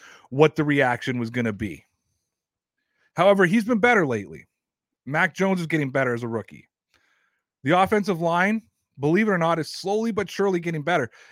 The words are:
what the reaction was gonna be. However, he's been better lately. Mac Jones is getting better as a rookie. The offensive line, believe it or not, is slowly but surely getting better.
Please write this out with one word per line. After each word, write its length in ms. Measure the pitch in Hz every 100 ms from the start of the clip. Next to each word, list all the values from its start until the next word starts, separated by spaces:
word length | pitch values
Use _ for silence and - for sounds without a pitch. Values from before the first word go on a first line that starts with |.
| - - _
what 280 | 131 156 -
the 60 | 147
reaction 540 | 143 131 120 - 123
was 100 | 117
gonna 240 | 120 117
be. 320 | 101 104 80 _ _ _ _ _ _ _ _ _ _ _ _ _ -
However, 300 | 185 196 180
he's 180 | 220
been 160 | 208 240
better 260 | 240 233 151
lately. 400 | 113 92 80 - _ _ _ _ _ -
Mac 280 | 151 180
Jones 280 | - 190 185
is 60 | 165
getting 220 | 160 139
better 240 | 135 131
as 100 | 120
a 40 | 120
rookie. 400 | 113 101 71 - _ _ _ _ _ _ _ _ _
The 160 | 131 175
offensive 420 | 190 214 196 170
line, 400 | 170 170 190 220 - _ _ -
believe 300 | 143 175 214
it 20 |
or 60 | 185
not, 200 | 165 165
is 160 | 151
slowly 380 | - 180 208 226
but 180 | 208 190
surely 300 | - 196 180
getting 240 | 175 160
better. 260 | 147 175 120 - -